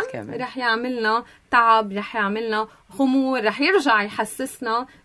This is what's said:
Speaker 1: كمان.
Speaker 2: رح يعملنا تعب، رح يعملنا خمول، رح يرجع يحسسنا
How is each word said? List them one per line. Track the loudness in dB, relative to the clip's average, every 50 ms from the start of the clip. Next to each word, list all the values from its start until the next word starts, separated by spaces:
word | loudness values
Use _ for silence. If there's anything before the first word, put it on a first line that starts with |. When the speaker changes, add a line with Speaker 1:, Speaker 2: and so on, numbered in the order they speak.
| -2 -4 -8
Speaker 1:
كمان. | -10 -10 -10 -8 -8
Speaker 2:
رح | -8 -8 -6
يعملنا | -4 -2 0 0 0 -2 -4 -4 -2 0 0 0 0 -2 -8 -16 _ _ _
تعب، | 2 4 6 6 6 4 2 0 -4
رح | -8 -8 -6 -4
يعملنا | -2 -2 -2 -2 -4 -4 -2 -2 -4 -4 -6 -10 _ _ _
خمول، | -2 0 2 4 4 4 2 2 0 0 0
رح | 0 0 2
يرجع | 2 4 4 4 4 4 2 2
يحسسنا | 2 -2 -4 -4 -4 -4 -6 -8 -8 -8 -8 -8 -4 -4 -2 -2 -4 -6 -12 -20